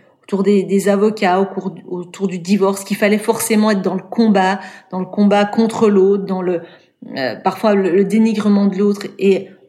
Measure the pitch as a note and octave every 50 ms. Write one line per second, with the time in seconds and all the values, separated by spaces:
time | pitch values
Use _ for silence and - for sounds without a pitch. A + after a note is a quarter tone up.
0 | _ _ _ _ _ - - F#3+ G3 F#3+ G#3 G3 F3+ E3 F#3+ G3 - G3+ G3+ G3+
1 | G3+ A3 G#3+ - G#3+ F3+ F3+ F#3+ G3 F#3+ - G3 F3+ F#3+ E3 - - - F3+ F3+
2 | F3+ F3 - - F#3+ G3 F3 F#3 E3 F3 G3+ G3 F#3+ G3 G3 G3 - - G3+ -
3 | - G3+ G#3+ G#3+ G#3+ - A3 - - - A3 G#3+ G#3+ A3 G#3+ G3 F3+ F#3+ F#3+ F#3+
4 | - - - - A#3 A3 G3+ G3 F#3 F#3 G3 G3+ - - - - - _ - F#3
5 | F#3 F#3 - - G#3 G3+ G3+ G3+ G#3 G3+ - A3 A3+ A3 A3 - A3 G#3+ G3+ G3
6 | F#3 G3 G3+ G#3 F#3 F3 F#3+ F#3 F3+ F3 F3+ E3+ F3 - - - _ _ _ _
7 | - - - - C3+ B2 G#2+ - - - A#3 - - G#3+ G3+ G3+ F#3+ F3+ D#3+ G3
8 | G3+ F3+ - A3 A3 A3+ A3 G3+ G#3 G#3+ G3+ G3+ G3+ G3 F3+ F#3 G#3 G3+ G3+ G3+
9 | - F#3+ - - - G3 F#3+ F3 - - - - _